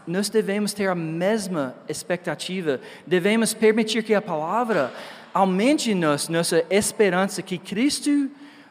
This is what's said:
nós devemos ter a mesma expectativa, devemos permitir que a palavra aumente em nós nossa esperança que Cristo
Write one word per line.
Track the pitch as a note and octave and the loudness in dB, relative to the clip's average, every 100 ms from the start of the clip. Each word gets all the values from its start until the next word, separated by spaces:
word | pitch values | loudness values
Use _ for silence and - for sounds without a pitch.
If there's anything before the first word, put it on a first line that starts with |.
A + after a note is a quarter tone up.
| - | -6
nós | F#3 G#3 | -4 0
devemos | A3 F#3+ G#3 G3+ | 0 0 -2 -2
ter | G#3 F#3+ | -2 -2
a | |
mesma | F3 D#3+ E3 F#3+ A3+ F#3+ E3+ B2+ - - | -2 -4 -2 0 0 -2 -4 -4 -8 -10
expectativa, | - - F3 E3+ D3 - F#3 D#3 B2+ - - - | -10 -6 -4 -4 -6 -6 -4 -2 -4 -6 -18 0
devemos | F3+ G3 A3+ A3 - | 2 4 2 0 4
permitir | A3 A3 A3 A#3 | 4 4 0 -2
que | A3 | 0
a | G3+ | 0
palavra | F#3+ D#3 E3 G#3+ A#3 F3+ C3 - - - - | 0 -4 -2 0 2 0 0 -4 -16 -18 -6
aumente | F3+ G3 F#3 B3 D4+ A#3 | 0 2 4 2 2 2
em | F#3+ | 2
nós | D#3 C#3+ - | 2 0 0
nossa | E3 E3+ E3 D#3+ | -2 2 2 2
esperança | G3 - - G3+ F3 G3 F#3+ | 2 2 2 2 4 0 -4
que | - F#3 | -8 -10
Cristo | - G3 C#4+ - D4 C#4+ C#4 - - - - | -6 0 0 0 0 0 0 -6 -20 -20 -20